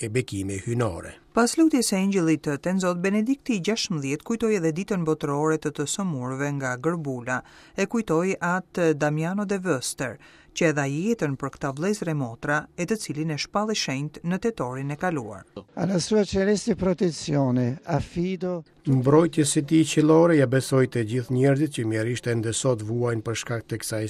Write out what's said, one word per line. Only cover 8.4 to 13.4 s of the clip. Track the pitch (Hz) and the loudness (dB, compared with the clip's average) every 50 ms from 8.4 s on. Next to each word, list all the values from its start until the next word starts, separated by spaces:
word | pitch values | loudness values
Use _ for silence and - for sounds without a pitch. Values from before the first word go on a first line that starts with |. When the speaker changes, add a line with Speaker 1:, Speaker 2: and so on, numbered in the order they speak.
Speaker 2:
atë | 175 175 180 185 - _ - 185 170 160 151 | -2 -2 -2 -2 -4 _ -2 0 2 2 2
Damiano | 139 151 151 151 156 160 170 190 208 208 | 2 2 0 0 0 -2 -2 -2 -2 -2
de | 190 202 190 | -2 -2 -2
Vëster, | 185 180 143 123 - - - - 139 120 101 - - - - - - - - | 0 0 0 0 -2 -6 -6 -6 -6 -6 -8 -10 -16 -20 -20 -20 -20 -14 -2
që | - 175 160 | 0 2 2
e | 147 | 2
dha | 147 139 139 | 2 0 -2
jetën | 143 156 185 226 233 - 165 143 135 - | -2 -2 0 0 0 0 0 -2 -2 -4
për | 139 135 - - | -6 -8 -8 -6
këtë | - 139 135 | -6 -6 -4
vëllezër | 143 170 202 214 - 185 165 | -2 -2 -2 -2 -2 -2 -2
e | 156 143 | -2 -2
motra, | 131 113 113 - - 143 147 151 - - | -2 -4 -6 -6 -4 -2 -2 -2 -2 -6
e | _ - 175 170 | _ -8 -4 -2
të | 226 214 - | -2 -4 -4
cilin | - 143 147 160 165 151 | -6 -6 -4 -4 -4 -4
e | |
shpalli | 139 | -4